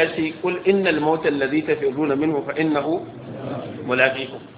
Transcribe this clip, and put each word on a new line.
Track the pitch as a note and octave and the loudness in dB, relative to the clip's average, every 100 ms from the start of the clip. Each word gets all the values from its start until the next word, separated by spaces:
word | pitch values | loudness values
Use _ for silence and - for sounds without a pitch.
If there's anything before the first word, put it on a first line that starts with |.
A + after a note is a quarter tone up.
ya | D#3+ - | 6 2
ce, | D#3+ - | -4 -2
"Qul | F3+ F3 F#3 | -4 0 2
innal | G3 F#3 D3+ | 4 4 2
mauta | D3+ D#3+ D#3+ | 2 2 2
allazi | C#3+ C3+ D3+ | 0 2 0
tafirruna | D3+ D3+ C#3 C3 D3+ C#3 | 0 0 0 0 0 2
minhu | D#3+ D3 | 2 0
fa | B2+ D3 | -2 -2
innahu | D#3+ C#3+ C#3+ F3+ - - - - - - - - A#2+ | 0 0 0 -4 -6 -14 -14 -10 -8 -8 -10 -8 -2
mulaqikum." | B2+ C3 C3+ B2+ B2+ - | 4 4 2 -6 -10 -16